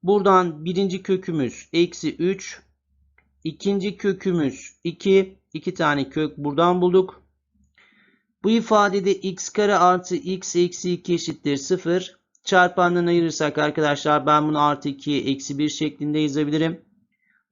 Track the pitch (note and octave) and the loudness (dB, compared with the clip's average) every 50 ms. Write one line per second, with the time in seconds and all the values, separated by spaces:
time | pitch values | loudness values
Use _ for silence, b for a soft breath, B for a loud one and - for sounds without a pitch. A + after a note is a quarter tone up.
0 | - F3 G3+ G#3 F#3+ G3+ G3 F#3 F3+ F3 D#3 D3+ D#3 E3+ F#3 F3 G3 G3 F3 F#3+ | 2 2 2 4 4 6 6 6 4 2 -4 -6 -6 -4 -2 0 0 -2 -2 -6
1 | F#3 - F#3+ F#3 F#3+ - E3+ D#3 C3+ A#2 - - - _ - E3 F3 F3 F3 - | -2 -2 -2 -2 -2 -4 -4 -2 -2 -4 -4 -10 -18 _ 0 0 0 0 -2 -6
2 | - D#3 - - D#3+ F3+ G3 F#3+ - - - - _ _ _ _ _ _ _ _ | -6 -6 -4 -2 -2 -2 -2 -2 -6 -16 -16 -18 _ _ _ _ _ _ _ _
3 | _ _ _ _ _ _ _ _ _ D#3+ D#3 - - G3 G3+ G3+ F3+ G#3 G3 - | _ _ _ _ _ _ _ _ _ -10 -10 -4 -2 -2 0 0 -2 -4 -6 -4
4 | - G3+ F#3+ F#3+ - G3 F3+ F3 D3+ C3+ B2+ - - - _ _ _ E3+ D#3+ - | -2 -2 -2 -2 -2 -2 0 0 0 -2 -4 -6 -18 -20 _ _ _ -10 -10 -4
5 | - G3 F#3+ F#3+ F#3+ F#3+ F#3+ _ _ _ _ D#3+ - - F3+ - F3 D3+ D3 C#3+ | 0 4 4 4 4 0 -6 _ _ _ _ -8 -8 -8 -4 -2 0 0 0 0
6 | C#3 C3+ - D#3 D#3 D3+ D3+ D#3 C#3+ D3 C#3+ C#3 E3 F3 F3+ F3+ F3 F3+ F3 F#3+ | -2 -4 -2 -4 -4 -4 -4 -6 -6 -4 0 2 2 2 2 2 2 4 4 4
7 | F#3 F#3 - - _ _ _ _ _ _ _ _ _ _ _ b b b b b | 2 2 -4 -18 _ _ _ _ _ _ _ _ _ _ _ b b b b b
8 | b b b b b b b _ _ F#3+ A3+ A#3 A3 - A3 G#3+ G#3 G3+ F#3 G3+ | b b b b b b b _ _ 0 0 0 2 2 2 4 4 4 2 0
9 | F#3 F#3+ G3 F#3+ - F#3+ F3+ F#3 - - - - G#3 G3+ G#3 F3 F3 F3+ F3+ F#3 | 0 0 -2 0 -2 -8 -6 -6 -10 -8 -2 0 2 2 4 4 4 4 4 2
10 | F3+ - F3+ E3+ - F3 F#3+ F3+ F#3+ - - F3 F3 F3 F3 - - F3+ F3 E3+ | 0 -4 -6 -6 -4 -6 -8 -8 -8 -4 0 0 0 0 0 -6 -4 -4 -4 -4
11 | - - F3 E3 E3 - D3+ - _ D3 C#3+ C#3 C#3 - F#3 F3+ - D#3+ F3 F#3 | -2 -2 -2 -2 -2 -6 -10 -6 _ -2 -2 -2 -2 -2 -4 -2 0 -2 -2 -2
12 | F3+ - - _ _ _ _ _ _ - - F#3 F3+ F3+ F3 - F3+ F3 F3 F3 | -2 -6 -16 _ _ _ _ _ _ 2 4 4 4 4 4 2 2 2 2 2
13 | F3 E3+ E3+ E3+ E3+ E3 D3+ - D#3 D3 D3 - D3+ D3+ D3+ - D#3 D3 C#3+ C#3+ | 2 2 2 2 2 0 -2 -2 -4 -2 -2 -2 -2 -2 0 0 0 0 0 0
14 | - D3+ D3+ D3 C3 C#3+ D3+ D3+ D3+ D3+ D3+ D3+ D3 D3 D3 C#3+ - D3 C#3 C#3 | 0 0 0 2 2 4 2 2 2 2 0 2 2 2 0 0 -4 -8 -8 -6
15 | - D3 D3 C#3 - C3 C3+ C3+ - - C#3+ C#3 D3+ D3+ C#3+ - D#3+ D3+ D3 - | -6 -2 -2 -2 0 -2 -4 -4 -4 -10 -6 -4 -4 -4 -2 -4 -6 -6 -6 -6
16 | D3+ D3 D3+ D#3 D3+ D3+ C3+ D3 D3+ D3 D3 D#3 D#3 E3 E3+ E3+ _ _ _ _ | -6 -4 -2 0 -2 0 0 -2 -2 -2 0 0 0 -2 -2 -6 _ _ _ _
17 | _ _ _ _ _ _ _ _ _ _ | _ _ _ _ _ _ _ _ _ _